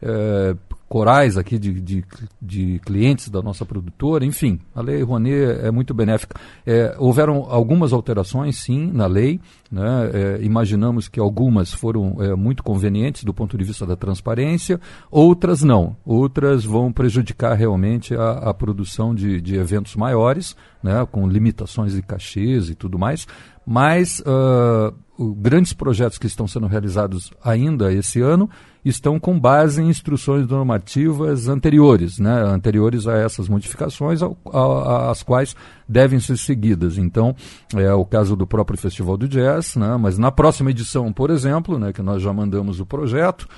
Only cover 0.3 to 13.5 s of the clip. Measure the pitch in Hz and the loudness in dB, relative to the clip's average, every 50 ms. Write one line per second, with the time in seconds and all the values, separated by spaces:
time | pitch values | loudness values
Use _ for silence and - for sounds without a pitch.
0.3 | 104 98 95 95 92 90 - - - - - - - 113 107 110 123 143 143 123 | 0 0 0 0 -2 -4 -8 -12 -16 -14 -10 -4 -2 2 4 4 6 6 4 4
1.3 | 95 95 92 98 120 110 101 101 92 92 92 90 98 95 90 - - - 117 104 | 2 0 -2 -2 -4 -4 -4 -4 -4 -6 -6 -6 -4 -6 -6 -8 -12 -18 -18 -20
2.3 | - - - 95 95 95 92 92 92 85 - - 98 98 113 135 143 117 - - | -18 -16 -14 -10 -6 -4 -4 -2 -4 -4 -6 -4 -2 2 2 2 2 2 -2 -6
3.3 | 98 95 98 107 98 - 113 - 117 101 90 87 - - 131 143 160 156 127 139 | -8 -6 -6 -6 -8 -8 -10 -10 -8 -10 -10 -10 -10 -6 -4 -2 0 0 0 -2
4.3 | 143 - 147 127 92 - - - - 117 117 131 143 147 135 117 127 117 113 127 | -2 -2 -2 -2 -2 -2 -6 -10 -12 -10 -6 -4 -4 -4 -2 -2 -2 0 0 0
5.3 | 139 143 139 123 117 - - 113 113 120 127 - 123 113 113 104 110 110 - - | 0 2 2 0 0 -2 -2 -2 -2 -2 -2 -2 -2 0 0 2 0 0 -2 -6
6.3 | - - - - - - - 123 113 117 117 110 - - 139 127 120 131 151 151 | -16 -18 -18 -20 -20 -10 -4 0 2 2 2 0 0 0 2 2 4 4 4 4
7.3 | 147 143 127 - 127 120 117 110 156 175 170 127 120 120 - - 117 101 92 92 | 2 0 -2 0 0 0 2 4 4 2 4 2 2 0 0 0 -2 -2 -2 -2
8.3 | - 127 143 147 135 - - - 127 139 160 175 175 123 104 90 92 98 117 135 | -4 -4 -4 -4 -4 -6 -4 -4 -2 -2 -2 -2 0 0 0 2 2 2 2 2
9.3 | 165 180 - - _ _ _ _ - 92 98 113 127 127 117 110 - 101 98 98 | 0 -2 -6 -12 _ _ _ _ -6 -4 -2 -2 0 0 -2 -2 -2 -2 -2 -2
10.3 | 98 101 107 107 110 113 117 98 107 101 107 120 120 117 107 - - 120 107 101 | -2 -2 -2 0 0 2 0 0 0 0 0 0 0 -2 -4 -6 -4 -2 -2 -2
11.3 | 104 107 127 131 117 101 87 82 - - - 113 113 110 98 95 98 - 101 98 | 0 0 2 2 2 2 2 0 -4 -6 -4 -4 -2 -2 -2 -2 -2 -2 -2 -2
12.3 | 95 92 98 117 135 131 - - 104 98 98 104 101 104 113 143 139 - - 104 | -2 0 0 -2 -2 -2 -4 -4 -2 -2 0 0 0 0 -2 -2 -4 -6 -6 -8
13.3 | 92 - 113 95 | -6 -6 -6 -6